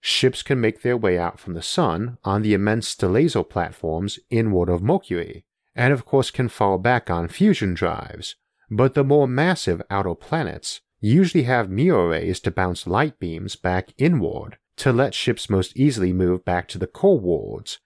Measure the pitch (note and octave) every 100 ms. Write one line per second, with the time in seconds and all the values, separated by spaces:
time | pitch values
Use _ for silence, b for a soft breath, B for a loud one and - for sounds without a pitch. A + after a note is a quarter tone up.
0 | - - C3 B2+ - C3+ A2+ A2 B2 B2
1 | G#2+ F2+ F2 - - E2+ - - D3+ E2
2 | A#2 A#2+ - G2+ G#2+ G2+ G#2 A2+ A2 -
3 | F#2 G2 D#3+ A#2 E2+ - E2+ - E2 D#2+
4 | G2 - _ A#2 A2+ F#2+ F2 F2 G2+ F#3+
5 | - F2 E2+ - _ _ _ - B2 C#3
6 | - C3+ B2+ - B2 - G2+ F#2+ F#2+ B2
7 | - E2+ E2+ - G#3 F#3+ G2+ F2 F2 -
8 | - - - - _ _ _ G#2+ C3 C#3
9 | C3+ D3 C3+ B2+ E3 F3+ - E2 - G2
10 | F#2+ E2+ - D#3+ B2 - - - _ _
11 | G#2 C#3 F#3 F3 A#2+ B2 G2+ F#2+ E3 C#3+
12 | F2 D#2+ E2+ F#2 - F#2+ F#2 F2 - F#2+
13 | D3+ - F2 D#2+ F2+ - F2+ F#2 - _
14 | C#3+ E3+ F2 F2+ - - _ - - A#2
15 | C3+ - - A#2+ - G2 F2+ - C#3+ A#2
16 | F#2 F#2 F2+ F2+ - F2+ F2 F#2 F2+ -
17 | G3 F3 F2+ D#2+ G1+ G#1 - -